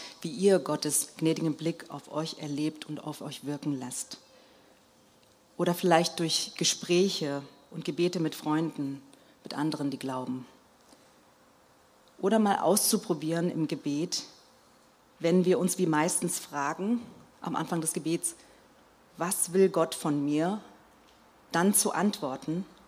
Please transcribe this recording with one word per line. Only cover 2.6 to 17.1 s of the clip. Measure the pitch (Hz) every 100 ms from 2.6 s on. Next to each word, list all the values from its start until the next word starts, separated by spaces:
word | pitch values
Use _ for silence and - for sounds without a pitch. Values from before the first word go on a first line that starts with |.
| 151 151
und | - 151
auf | - 147
euch | - 135 135
wirken | 147 147 135
lasst. | 123 - - - - - - - - - _ _ _ _ _ _ _ -
Oder | 175
vielleicht | 175 185 165 170 -
durch | 165 - - -
Gespräche | 180 - - 175 190 180 151 139 139 - -
und | 160 165
Gebete | 147 175 180
mit | 156
Freunden, | - 151 156 165 - 139 139 - - - _
mit | -
anderen, | - 151 151 143
die | 131
glauben. | 131 131 127 127 127 - _ _ _ - - - _ _ _ _ _ _ _ _ _ -
Oder | 190 220
mal | 208 196
auszuprobieren | - 208 - 208 - 160 156 165 170
im | 160 151
Gebet, | 143 147 143 160 - - - - - _ _ _ _ _ _
wenn | 165 180
wir | 175 160
uns | 175 -
wie | 175
meistens | 151 165 - 175 -
fragen, | - 143 143 160 196 240 -